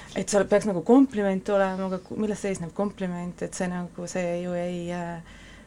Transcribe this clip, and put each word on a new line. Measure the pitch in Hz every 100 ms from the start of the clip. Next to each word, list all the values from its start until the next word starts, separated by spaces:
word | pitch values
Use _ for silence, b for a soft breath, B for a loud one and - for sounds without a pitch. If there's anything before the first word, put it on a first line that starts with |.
| B 208
Et | 185
seal | 202
peaks | 190 208 214
nagu | 175
kompliment | 165 254 269 208 202 190 196
olema, | 196 190 185 190
aga | 185
ku-, | - -
milles | 214 196
seisneb | 202 190 165
kompliment, | - 208 - 185 175 175 -
et | 170
see | - 185
nagu, | 180 175 - 175
see | 185 175 175
ju | 180
ei, | 175 175 180 170
äh, | 175 170 170 170 B B B